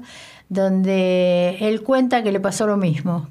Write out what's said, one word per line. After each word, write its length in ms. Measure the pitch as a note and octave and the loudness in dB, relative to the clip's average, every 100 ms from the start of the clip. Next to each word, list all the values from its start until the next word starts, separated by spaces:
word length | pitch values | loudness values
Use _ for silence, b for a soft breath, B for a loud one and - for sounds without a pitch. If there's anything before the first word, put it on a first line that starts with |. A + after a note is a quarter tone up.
| B B B B B | B B B B B
donde 1080 | F#3+ F#3+ F#3+ F#3+ F#3+ F#3 F#3 F3+ F3 F3+ F#3 | -2 0 2 2 2 2 2 2 2 0 0
él 220 | G#3+ A3 | -2 -2
cuenta 400 | A3 C4 B3+ B3 | 0 0 2 0
que 80 | G#3+ | 0
le 80 | G3 | 0
pasó 260 | G3 F#3 G#3+ | -2 -2 0
lo 100 | G3+ | 0
mismo, 500 | F3+ D#3 F3 E3+ - | 0 0 -2 -4 -6